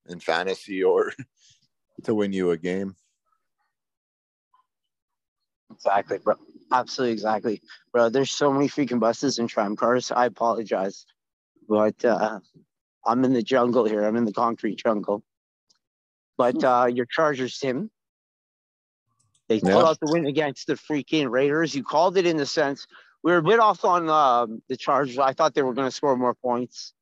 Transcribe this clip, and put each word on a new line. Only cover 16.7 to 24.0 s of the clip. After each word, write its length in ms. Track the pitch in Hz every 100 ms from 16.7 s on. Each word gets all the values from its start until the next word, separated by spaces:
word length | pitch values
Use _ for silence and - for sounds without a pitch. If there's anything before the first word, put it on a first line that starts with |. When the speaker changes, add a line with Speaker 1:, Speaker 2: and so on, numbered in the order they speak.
| 123 123
Speaker 2:
your 180 | 123 120
Chargers, 520 | - 156 131 123 -
Tim, 320 | 135 120 220 _ _ _ _ _ _ _ _ _ _ _ _ _ _ _ -
they 60 | 110
Speaker 1:
Yeah. 160 | 92
Speaker 2:
pull 120 | - 165
out 140 | 156
the 120 | 151
win 140 | 170 147
against 400 | 139 147 - -
the 60 |
freaking 560 | 135 - 151 - 156 131
Raiders. 420 | 127 143 151 160 143
You 80 |
called 340 | - 147 185 190
it 80 | 175
in 120 | 160
the 80 | 135
sense, 400 | 165 139 135 - - - _
we 80 | 160
were 80 | 175
a 40 |
bit 160 | 160 233
off 240 | 214 175 208
on, 240 | 175